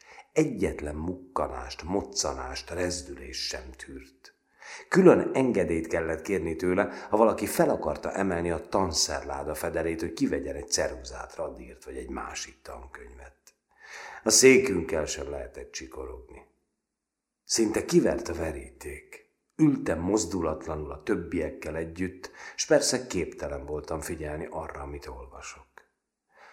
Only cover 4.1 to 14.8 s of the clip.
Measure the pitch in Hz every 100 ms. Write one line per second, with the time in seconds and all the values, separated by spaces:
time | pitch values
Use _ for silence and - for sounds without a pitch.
4.1 | _ - _ _ _ - - - 185 180
5.1 | 98 - 131 131 98 85 82 80 85 80
6.1 | 80 101 92 82 80 90 92 - - -
7.1 | 107 113 - 101 - 151 104 76 - -
8.1 | 95 98 85 85 82 - 101 90 80 -
9.1 | 69 69 69 73 73 85 82 82 82 85
10.1 | - 123 73 71 71 - - 69 - -
11.1 | - - - 71 - - - - 65 -
12.1 | 65 - - - - - 62 62 62 60
13.1 | 65 - - _ _ _ _ - - -
14.1 | - 110 - 131 123 - 90